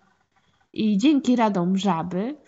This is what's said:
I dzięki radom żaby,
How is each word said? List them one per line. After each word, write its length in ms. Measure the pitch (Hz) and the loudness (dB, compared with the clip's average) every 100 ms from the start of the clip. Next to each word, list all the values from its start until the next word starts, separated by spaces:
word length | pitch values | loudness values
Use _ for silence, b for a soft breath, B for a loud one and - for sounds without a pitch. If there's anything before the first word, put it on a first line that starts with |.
| _ _ _ _ _ _ _ | _ _ _ _ _ _ _
I 240 | - 214 196 | -4 0 2
dzięki 380 | 269 277 247 247 | 4 2 2 2
radom 420 | 220 190 175 190 | 2 0 0 0
żaby, 600 | 196 165 180 180 233 302 | 0 -2 -4 -6 -6 -8